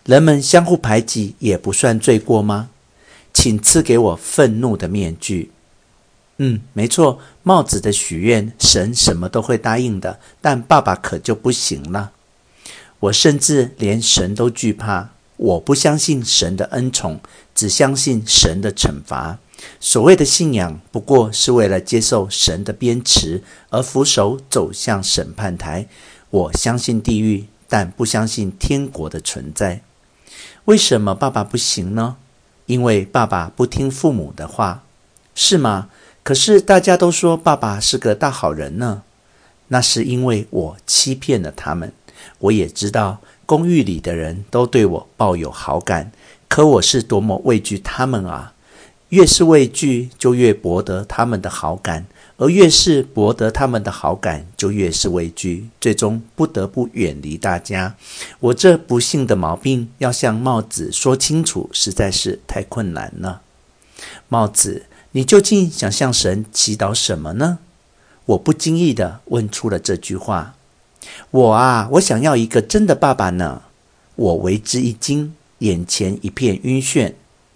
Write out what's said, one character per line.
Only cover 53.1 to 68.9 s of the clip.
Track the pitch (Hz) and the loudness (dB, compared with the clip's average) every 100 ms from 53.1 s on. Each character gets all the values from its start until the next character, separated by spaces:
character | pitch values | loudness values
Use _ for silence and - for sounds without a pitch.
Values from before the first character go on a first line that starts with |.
| - 104 | 0 0
得 | 117 110 | 2 -2
他 | - 135 | 0 -2
们 | 113 | -2
的 | 101 | -4
好 | - 76 | -4 -4
感， | 90 92 78 85 - | -2 -4 -6 -8 -6
就 | 98 | -4
越 | 104 90 | -2 -2
是 | 80 98 | -2 -2
畏 | 87 82 | -2 -4
惧， | - 92 87 110 - | -6 -6 -6 -10 -4
最 | 120 | -2
终 | 107 107 113 113 - | 0 -2 -4 -6 -4
不 | 156 | -2
得 | 104 98 | -2 -6
不 | 127 117 | -4 -6
远 | - 87 71 | -4 -4 -4
离 | 73 80 | -10 -6
大 | 101 87 | -4 -4
家。 | - 95 92 98 - - - - | -6 -6 -6 -10 -18 -18 -18 -2
我 | 120 | 0
这 | 120 185 165 | 4 4 4
不 | - 120 | 2 -2
幸 | - 147 123 | 0 -2 0
的 | |
毛 | 98 82 85 | 0 -2 -4
病 | 135 131 117 - | -2 -2 -4 -6
要 | 127 | -4
向 | 123 123 | -2 -2
帽 | 110 127 117 | -2 -2 -2
子 | 113 - 80 | -4 -8 -8
说 | - 131 131 | -2 0 0
清 | - 156 | 0 0
楚， | 160 90 - | -2 -4 -6
实 | - - | -4 -4
在 | 92 98 | -2 -2
是 | - 101 - - | -2 -4 -6 -8
太 | - | -8
困 | 101 117 98 | -6 -6 -6
难 | 76 52 - | -6 -10 -10
了。 | 92 87 _ _ _ _ _ - - - _ | -10 -10 _ _ _ _ _ -20 -20 -20 _
“帽 | 117 107 | 0 0
子， | - 101 - - _ _ | 0 -4 -6 -14 _ _
你 | 135 | -4
究 | 131 208 | 4 4
竟 | 202 202 175 | 6 2 2
想 | - 98 | -2 -4
向 | 104 135 | 0 0
神 | 120 95 101 110 | 0 0 -2 -4
祈 | - - | -2 -2
祷 | 104 98 | -2 -2
什 | 117 - 82 | -2 -2 -4
么 | 80 | -6
呢？” | 101 160 170 - _ _ _ _ _ | -2 -2 -2 -8 _ _ _ _ _
我 | - 101 | 0 0
不 | - | 2
经 | 156 160 165 | -2 0 2
意 | 170 | 2